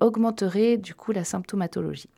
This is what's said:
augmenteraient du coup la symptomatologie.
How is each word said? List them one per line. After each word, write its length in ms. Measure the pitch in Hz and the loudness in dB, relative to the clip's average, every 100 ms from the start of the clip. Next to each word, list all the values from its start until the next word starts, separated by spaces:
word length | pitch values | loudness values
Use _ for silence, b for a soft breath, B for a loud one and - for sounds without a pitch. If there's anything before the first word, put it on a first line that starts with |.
augmenteraient 720 | 233 220 226 220 190 196 233 233 | 2 4 0 0 0 2 4 2
du 180 | 185 - | -2 -8
coup 180 | - | -4
la 100 | 196 | -4
symptomatologie. 840 | 170 190 - 196 170 160 156 143 - | -4 -6 -4 -4 -4 -4 -6 -6 -14